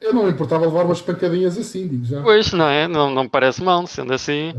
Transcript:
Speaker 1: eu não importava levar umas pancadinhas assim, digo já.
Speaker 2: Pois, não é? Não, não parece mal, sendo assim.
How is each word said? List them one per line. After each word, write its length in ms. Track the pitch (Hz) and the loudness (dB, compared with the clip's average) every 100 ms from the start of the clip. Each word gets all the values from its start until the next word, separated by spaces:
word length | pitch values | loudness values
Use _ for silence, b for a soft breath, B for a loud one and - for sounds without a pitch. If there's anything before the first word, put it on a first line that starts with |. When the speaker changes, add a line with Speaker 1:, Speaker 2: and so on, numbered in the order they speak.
Speaker 1:
eu 140 | 220 | -2
não 140 | 247 196 | 0 0
importava 360 | 147 147 160 | 0 -2 0
levar 200 | 165 165 | 2 2
umas 180 | 170 165 | 0 0
pancadinhas 560 | - 175 180 175 185 185 | -4 -2 0 0 0 -2
assim, 300 | - 185 185 | -6 -8 -6
digo 160 | 127 | -4
já. 180 | 120 143 | -4 -2
Speaker 2:
Pois, 300 | 180 214 214 | 4 4 4
não 160 | 185 156 | 2 2
é? 180 | 143 165 | 2 0
Não, 240 | 160 139 | 0 2
não 180 | 131 131 | 0 0
parece 320 | 139 127 - | 2 2 2
mal, 240 | 180 175 175 | 0 0 -2
sendo 260 | - 127 | -8 -4
assim. 400 | 131 - 147 160 | -4 -2 -4 -4